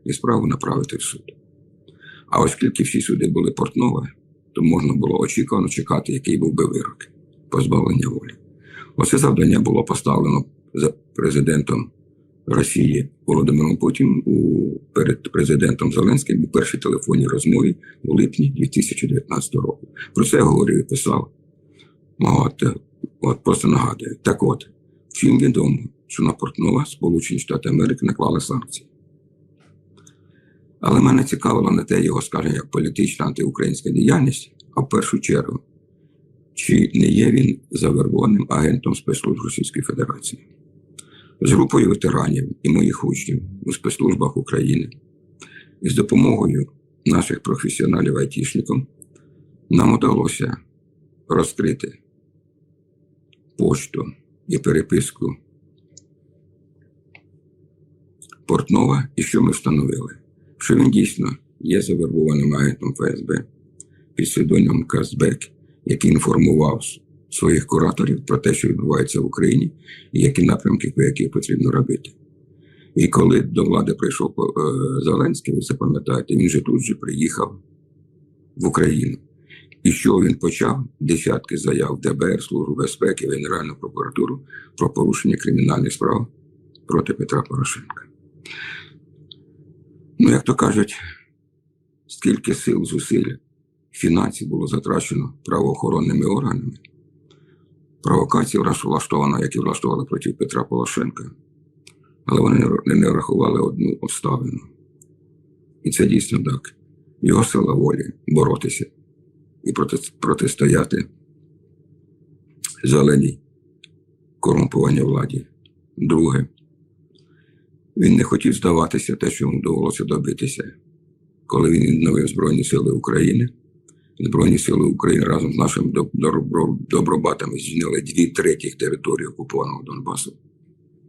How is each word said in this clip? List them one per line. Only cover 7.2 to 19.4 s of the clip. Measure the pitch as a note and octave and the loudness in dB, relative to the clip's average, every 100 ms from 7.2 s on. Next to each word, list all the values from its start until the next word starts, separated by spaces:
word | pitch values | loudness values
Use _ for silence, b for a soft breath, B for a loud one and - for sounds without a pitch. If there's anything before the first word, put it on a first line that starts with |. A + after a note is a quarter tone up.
| _ _ - | _ _ -6
позбавлення | - - - - - - | -2 2 2 2 0 -2
волі. | - - - - - B B B - | -6 -10 -18 -20 -20 B B B -2
Оце | - - | 2 4
завдання | C#2 D2+ D#2+ - | 4 4 4 4
було | - - | 2 0
поставлено | - - - D2+ D2+ C#2+ C#2 _ _ | 0 -2 0 0 2 0 -2 _ _
за | - D2+ - _ - | -2 -2 -2 _ -4
президентом | D#2 C#2+ D2 D2+ C#2 A#1 - _ _ _ _ _ - | 0 2 2 2 0 -4 -4 _ _ _ _ _ -2
Росії | B1 - - - D2 C#2 - - | 0 0 2 2 0 -4 -8 -2
Володимиром | D2+ C#2 D2 D#2 - | 2 2 2 2 2
Путіним | E2 - E2 - - | 0 2 2 2 0
у, | - - - - - - | 2 2 0 -2 -6 -6
перед | - - - - | 0 0 0 -4
президентом | - C#2+ C#2+ - - - | -2 2 4 2 2 0
Зеленським | - G2+ C#3 - - | 2 2 2 2 -2
у | - | 0
першій | - - - | 0 0 -4
телефонній | - - - - - | -4 -4 0 0 0
розмові | - - - - - B B | 0 2 4 2 0 B B
у | - D2+ | -2 2
липні | C#3 - C#3+ | 2 2 0
дві | C3+ C3+ | 0 0
тисячі | G#2 - - - | 0 -2 -4 -2
дев'ятнадцятого | C#2 - - | -2 -4 -6